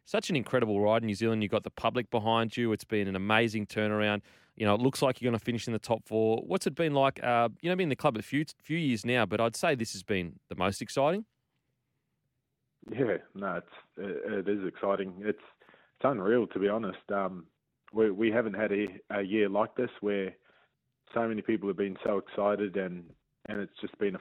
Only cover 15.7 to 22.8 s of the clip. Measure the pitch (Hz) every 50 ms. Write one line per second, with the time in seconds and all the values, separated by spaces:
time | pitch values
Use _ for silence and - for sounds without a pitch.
15.7 | - - _ _ _ _ - 135 139 104 90 101 117 123 107 - - 98 98 101
16.7 | 104 113 113 95 92 - - - 104 98 98 92 92 90 82 - _ _ _ _
17.7 | _ _ _ - - 110 110 107 92 98 113 113 107 120 113 110 95 101 110 98
18.7 | 101 101 104 95 90 - - - 104 101 98 92 104 110 104 98 98 101 110 107
19.7 | - - 123 117 - - 101 104 101 98 95 90 - - _ _ _ _ _ _
20.7 | _ _ _ _ _ _ _ _ - 117 117 113 113 107 - - 110 98 98 101
21.7 | 92 85 101 98 92 - - - 104 98 - - - - 101 101 104 98 104 98
22.7 | 90 98